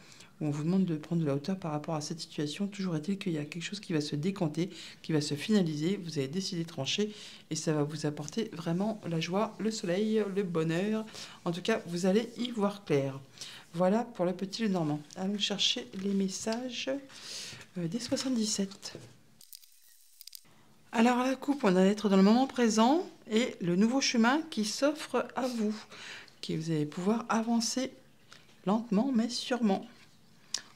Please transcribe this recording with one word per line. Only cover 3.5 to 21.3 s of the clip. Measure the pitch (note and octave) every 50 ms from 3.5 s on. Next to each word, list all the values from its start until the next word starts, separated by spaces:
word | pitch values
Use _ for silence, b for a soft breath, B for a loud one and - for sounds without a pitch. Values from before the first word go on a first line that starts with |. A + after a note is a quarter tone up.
| - E3+ E3
chose | - G#3 -
qui | - - E3+
va | D3+ D3
se | D3 -
décanter, | D3 D3 G3 G3 - F3+ D3+ D3+ E3 F3+ F#3 B B B B B B
qui | - - D#3+
va | D3 D3
se | - D3
finaliser, | C#3+ - - G#3+ G#3 F#3 D#3+ D3+ D3 D3+ F3 G3+ G3+ F3
vous | E3+ D3 D3+
allez | C3+ C3+
décider | C#3+ F#3+ F#3+ - - E3 E3
de | E3
trancher, | - - C3+ - - - G#3 G#3+ G#3 B B B B B B B
et | D#3
ça | D#3 - E3+ D#3
va | D3+ C#3+
vous | D3+ D#3+ D#3 -
apporter | D3+ D3 - D3 - - A3+ G#3+ - -
vraiment | E3 E3 E3+ E3 F3+ G3 A3 G#3+ - - E3
la | E3 D#3+
joie, | D#3+ E3+ F3 G3 A3 A3 - -
le | F#3+ A3
soleil, | A3 - - F3 E3+ F#3+ G#3+ G#3+ A3 A3 G#3 G3 F#3
le | G3 G#3
bonheur. | F3 F3 E3 D#3+ E3 D#3+ E3+ G3 G#3+ G#3+ A3 A3 A3 B B B B B B B
En | F3 E3+
tout | F3+ F3+
cas, | - A3 - -
vous | E3 E3+ F3 F3+
allez | F#3+ F#3 A3 - - -
y | - A#3+ B3
voir | A#3 A3 G3 G3+ G3+ - -
clair. | - D#3 C#3 C3+ C3+ C3+ C3+ - - B B B B B B B B -
Voilà | E3+ F3+ F#3 G3+ A3+ A#3+
pour | A#3+ - - F3
le | F3+ F#3
petit | F3+ G3+ F#3+ - - A3+
Lenormand. | G#3+ F#3 F3+ D#3+ D3 D3 D3 D3 - -
Allons | F#3 F#3+ F#3+ G#3 G3+
chercher | G3 - G#3 F#3+ - - - B3 A#3+ - - F#3+ F#3+
les | G3+ G3
messages, | G3 G3 F#3+ F#3+ - - A3 A3+ A#3+ B3+ B3+ A#3+ - - C4 C4+ C#4 C#4 B B B B B B B B B B B B B -
euh, | F#3 E3+ E3
des | F3 A#3+
soixante-dix-sept. | - - C#4 C4 - C4+ C4 A3+ G#3+ G#3 - - G3 F#3+ - - - - - - - - - - - - - - - - - - - - - - - - - - - - - - - - - - - _ b b b b b b _ - -
Alors, | A#3 A3+ B3 B3 A#3+
la | B3 C4